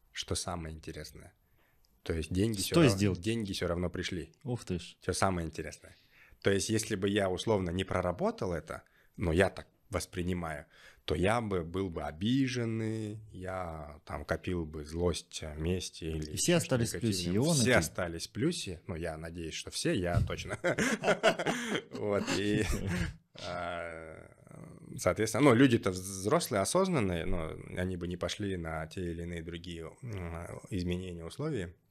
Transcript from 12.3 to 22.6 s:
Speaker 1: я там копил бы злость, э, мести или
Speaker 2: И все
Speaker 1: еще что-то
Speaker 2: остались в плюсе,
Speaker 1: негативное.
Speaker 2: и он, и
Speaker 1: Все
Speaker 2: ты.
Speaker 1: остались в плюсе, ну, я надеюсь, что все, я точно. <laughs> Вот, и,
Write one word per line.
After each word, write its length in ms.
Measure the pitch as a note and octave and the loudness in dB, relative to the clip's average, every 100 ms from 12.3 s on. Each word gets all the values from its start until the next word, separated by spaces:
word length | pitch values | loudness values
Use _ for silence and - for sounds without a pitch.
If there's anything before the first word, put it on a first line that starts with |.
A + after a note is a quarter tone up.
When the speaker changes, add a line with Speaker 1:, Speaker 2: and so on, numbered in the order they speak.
| C3+ C3 B2 A#2 A2+ A2 A2 G#2+ G#2+ A2 | 2 2 0 -2 -2 -2 -4 -6 -8 -12
Speaker 1:
я 680 | F#2 F#2 F#2 F2 D#2+ D2 D2+ - | -10 -6 -6 -6 -8 -12 -14 -10
там 180 | D2+ | -8
копил 400 | D2 F2+ - F2 D#2+ | -2 -2 -2 -2 -2
бы 180 | D#2 | -6
злость, 560 | D2 E2+ F2 E2+ - - | -6 0 2 2 -4 -10
э, 120 | D#2+ D2+ | -8 -2
мести 480 | D#2+ F#2 - - D#2+ | 0 0 -2 -8 -6
или 260 | D#2+ D2+ | -4 -4
Speaker 2:
И 40 | - | -2
все 200 | - E3+ | 4 4
Speaker 1:
еще 80 | |
что-то 120 | - B2+ | 4 2
Speaker 2:
остались 180 | A#2 | 2
в 40 | - | 0
плюсе, 300 | A#2 F#2+ F2 | 0 2 2
Speaker 1:
негативное. 40 | |
Speaker 2:
и 40 | G2 | 2
он, 240 | D3 D#3 | 4 4
и 40 | A#2 | 6
Speaker 1:
Все 20 | |
Speaker 2:
ты. 100 | A2+ | 6
Speaker 1:
остались 500 | E2 - F2 E2 - | 4 -2 -4 -4 -8
в 40 | |
плюсе, 480 | - D3 F3 - E2+ - | -2 0 0 -6 -8 -6
ну, 80 | E2 | -4
я 200 | E2 D#2 | -4 -6
надеюсь, 380 | E2 F2 D#2+ | -8 -8 -8
что 160 | - - | -8 -8
все, 220 | - D#3 | -4 0
я 260 | C#3 F2 F2 | 2 4 4
точно. 380 | F2+ E2+ F#2 G2+ | 2 -2 -4 -2
<laughs> 1300 | F3 - B3 A3+ F#3+ G3 A3 - D#3+ A#3+ A#3 F#3 - | 0 2 2 2 2 4 4 4 0 -2 -2 -4 -4
Вот, 420 | - G#2 G2+ - | -6 0 0 2
и, 320 | F2+ G#2 G#2+ | 0 2 2